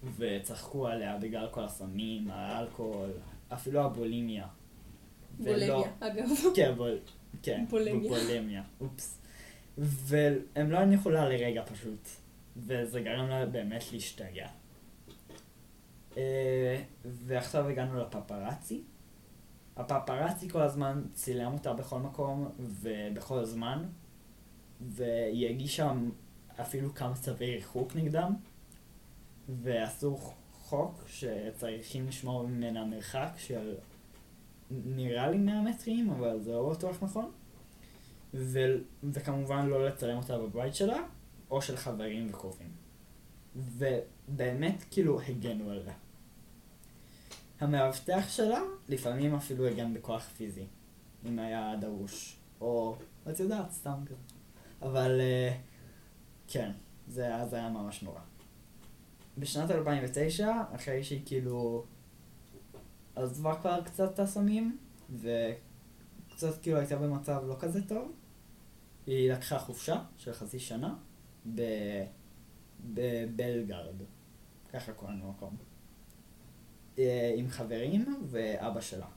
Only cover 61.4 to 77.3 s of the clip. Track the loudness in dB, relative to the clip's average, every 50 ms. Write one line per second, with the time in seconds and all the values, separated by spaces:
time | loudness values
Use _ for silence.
61.4 | 0 2 0 2 0 2 0 0 -4 -6 -14 -20 -20 -20 -20 -20 -20 -20 -20 -20
62.4 | -20 -20 -20 -20 -20 -18 -18 -18 -18 -18 -20 -20 -20 -14 -6 -4 -4 -2 -2 0
63.4 | 0 0 0 2 2 2 2 2 0 -4 0 2 2 2 4 2 0 2 2 4
64.4 | 4 4 4 4 2 2 0 -2 -8 -16 -20 -20 -12 -10 -10 -6 -2 0 2 2
65.4 | 2 0 -2 -4 -10 -18 -20 -20 -20 -20 -20 -20 -20 -20 -20 -18 -18 -18 -10 -2
66.4 | -2 -2 -2 -2 0 2 4 4 4 2 0 2 2 2 0 0 0 0 -2 0
67.4 | 0 -2 -4 -2 -2 0 0 0 0 0 -2 -2 -2 -6 -10 -14 -16 -20 -20 -20
68.4 | -20 -20 -20 -20 -20 -20 -20 -20 -20 -20 -20 -14 -4 0 4 6 6 6 6 4
69.4 | 0 -2 -2 -2 -2 -4 -8 -6 -2 0 0 0 -2 -6 -16 -12 -10 -10 -8 -8
70.4 | -8 -8 -6 -8 -6 -4 -4 -2 -2 -2 -4 -6 -10 -16 -20 -20 -20 -20 -20 -12
71.4 | -8 -6 -2 -2 0 0 0 0 0 0 0 -2 -2 -4 -6 -16 -20 -20 -20 -20
72.4 | -20 -20 -20 -20 -20 -20 -18 -14 -10 -6 -2 0 0 2 2 0 -2 -2 -2 -2
73.4 | 0 0 2 0 0 -2 -4 -6 -8 -8 -10 -10 -12 -14 -16 -20 -20 -20 -20 -20
74.4 | -20 -20 -20 -20 -20 -10 -10 -10 -8 -8 -12 -10 -8 -8 -8 -8 -8 -8 -10 -8
75.4 | -10 -10 -10 -12 -14 -16 -20 -20 -20 -20 -20 -20 -20 -20 -20 -20 -20 -20 -20 -20
76.4 | -20 -20 -20 -20 -20 -20 -20 -20 -20 -12 2 4 4 6 6 4 4 4